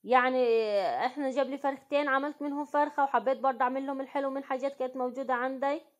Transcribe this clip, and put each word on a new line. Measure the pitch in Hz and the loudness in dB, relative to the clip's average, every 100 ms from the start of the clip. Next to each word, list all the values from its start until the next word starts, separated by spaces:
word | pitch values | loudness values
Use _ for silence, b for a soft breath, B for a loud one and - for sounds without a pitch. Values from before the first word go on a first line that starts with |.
يعني | 196 247 254 262 247 226 220 202 175 123 233 | 6 4 4 2 4 4 2 0 0 0 -2
احنا | 269 269 | -2 -2
جاب | 262 254 | 0 -2
لي | 277 | -2
فرختين، | 285 269 _ 285 294 | -4 -4 _ 0 2
عملت | 262 285 285 | 0 0 -6
منهم | 294 285 294 | -6 -6 -2
فرخة، | 294 294 294 | 0 2 2
وحبيت | 277 247 214 254 | 2 2 0 0
برضه | 269 247 | 0 2
اعمل | 254 269 269 | 0 0 -4
لهم | 269 | -6
الحلو | 269 285 277 | -4 -4 -4
من | 269 | -6
حاجات | 269 262 277 277 | -6 -4 -4 -4
كانت | 254 262 | -6 -4
موجودة | 254 247 254 | -6 -4 -2
عندي | 247 254 269 277 302 - | -2 -2 -2 -2 -2 -8